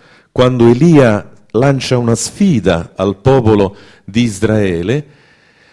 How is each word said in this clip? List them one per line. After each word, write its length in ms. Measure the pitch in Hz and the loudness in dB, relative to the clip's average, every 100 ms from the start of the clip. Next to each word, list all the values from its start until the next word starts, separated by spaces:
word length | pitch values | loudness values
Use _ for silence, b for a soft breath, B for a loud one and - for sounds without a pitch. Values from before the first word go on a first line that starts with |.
| b b b | b b b
quando 380 | - 127 127 117 | 0 0 4 2
Elia 640 | 120 170 147 120 104 - - _ | 4 4 4 4 0 -6 -20 _
lancia 460 | 110 139 131 - 123 | -2 -2 -2 -4 -4
una 160 | 117 | -2
sfida 800 | 113 - - 196 123 90 85 - | -4 -6 -4 -2 0 0 -2 -4
al 220 | - 98 95 | -6 -6 -2
popolo 580 | 127 135 110 101 95 B B B | 0 2 2 0 0 B B B
di 180 | - 110 | -8 -4
Israele, 840 | 120 95 107 107 98 85 92 147 151 b b b b b b | -4 -4 -2 -2 -2 -4 -4 -6 -8 b b b b b b